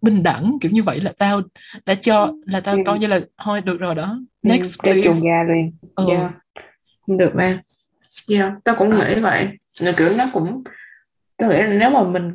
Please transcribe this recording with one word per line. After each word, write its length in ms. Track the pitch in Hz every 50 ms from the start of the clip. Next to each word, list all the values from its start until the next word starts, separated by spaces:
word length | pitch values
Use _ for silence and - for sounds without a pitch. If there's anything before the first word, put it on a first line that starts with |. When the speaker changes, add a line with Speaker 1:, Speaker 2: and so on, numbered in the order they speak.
Speaker 1:
bình 220 | 208 226 214 190 170
đẳng, 340 | 170 131 - 160 220 294 262
kiểu 100 | - 165
như 120 | 208 226 202
vậy 160 | 185 127 156
là 120 | 196 - -
tao 240 | - 202 202 202 202 190 - _ - - - - 202 -
đã 100 | 196 190
cho, 380 | 196 - 233 214 208 208 302 - - -
là 140 | 190 190 190
tao 160 | 180 202 202
Speaker 2:
Ừ. 60 | 196 190
Speaker 1:
coi 140 | 202 208 208
như 80 | 214
là 120 | 214 196 175 - - _ - -
thôi 180 | 208 208 208
được 180 | 180 190 175 175
rồi 160 | 190 175 160
đó. 240 | 156 160 190 226 254 254 - _ _ -
Speaker 2:
Ừ, 60 | 214
Speaker 1:
Next, 300 | 233 180 180 180 - - -
Speaker 2:
cho 80 | 196
Speaker 1:
please. 100 | 190 190 202
Speaker 2:
chuồng 180 | 175 165 160
gà 220 | 165 170 170 170 170
liền. 280 | 170 165 165 160 165 - - - - _
Speaker 1:
Ừ. 100 | 196 190 180
Speaker 2:
Dạ. 220 | 180 180 180 180 - - _ _ _ - - - _ _ _ _ _ _ _
Không 100 | - 190
được 140 | 185 180 - -
ba. 260 | - 180 185 185 185 - _ _ _ _ _ _ _ _ _ _ - -
Dạ, 280 | - 208 202 196 196 202 - _
tao 120 | 240 220
cũng 140 | - 196 214
nghĩ 260 | 220 202 - - 202 220
vậy. 260 | 226 185 135 - 190 196 - - _ _ _ -
Là 120 | 170 180 170
kiểu 120 | 165 160 175 202
nó 80 | 233 262 262 -
cũng, 300 | 180 160 180 240 262 254 - - - - - - _ _ _ _ _ _ _ _
tao 120 | - 233 220
nghĩ 80 | 160
là 100 | 160 214
nếu 220 | 214 202 202 226 262
mà 140 | 285 262 196
mình 280 | 180 180 180 175 170 180